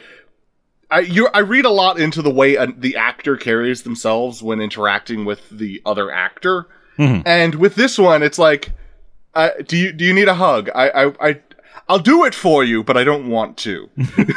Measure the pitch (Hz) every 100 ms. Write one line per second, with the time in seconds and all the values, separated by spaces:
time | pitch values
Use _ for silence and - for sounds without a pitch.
0 | - - _ _ _ _ _ _ - 160
1 | 175 180 233 202 196 254 269 196 185 175
2 | 156 156 147 131 135 139 123 123 127 113
3 | 113 - - 135 123 113 120 123 120 117
4 | 113 113 123 117 110 110 107 110 104 101
5 | - 113 104 104 - 107 107 95 - 104
6 | 98 85 92 - 180 185 170 _ _ -
7 | 147 107 175 170 165 156 190 190 254 -
8 | 185 156 147 - 160 147 - - - -
9 | - - - 160 165 - 147 170 185 160
10 | 175 190 202 180 185 120 101 - 135 135
11 | 139 143 151 143 _ - _ - - 185
12 | 170 330 285 - 185 151 127 113 110 123
13 | 127 147 123 113 107 - 110 90 - -
14 | 127 - -